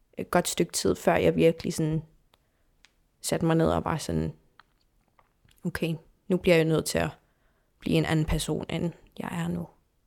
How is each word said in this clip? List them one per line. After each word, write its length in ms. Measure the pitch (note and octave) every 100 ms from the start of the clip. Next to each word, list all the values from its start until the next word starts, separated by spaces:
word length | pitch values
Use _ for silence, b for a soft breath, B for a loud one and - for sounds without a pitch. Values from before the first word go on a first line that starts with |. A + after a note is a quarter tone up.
| _ -
et 120 | -
godt 180 | F3 -
stykke 240 | - F3
tid, 220 | - F#3
før 200 | - -
jeg 220 | F3 F3 E3+
virkelig 380 | E3 E3 -
sådan 280 | E3+ D#3 D#3+ D#3 _ _ _ _ _ _ _ _ _ _ _
satte 260 | - E3 E3
mig 100 | E3
ned 140 | D#3+
og 140 | E2
var 120 | - D#3+
sådan, 360 | - - - - _ _ _ _ _ _ _ _ _ _ _ _
"Okay, 300 | F3 - E3 D#3+ - _ -
nu 80 | F3+
bliver 200 | F#3 E3
jeg 80 |
nødt 200 | D#3+ D#3
til 140 | - -
at 120 | E2+ - _ _ _ _ _ _
blive 180 | - D#3+
en 80 |
anden 200 | - D#3+
person, 420 | D#3 D#3 - D#3 -
end 240 | E3 E3+ - - -
jeg 100 | -
er 160 | F3 E3+
nu." 200 | F3 E3 _ _ _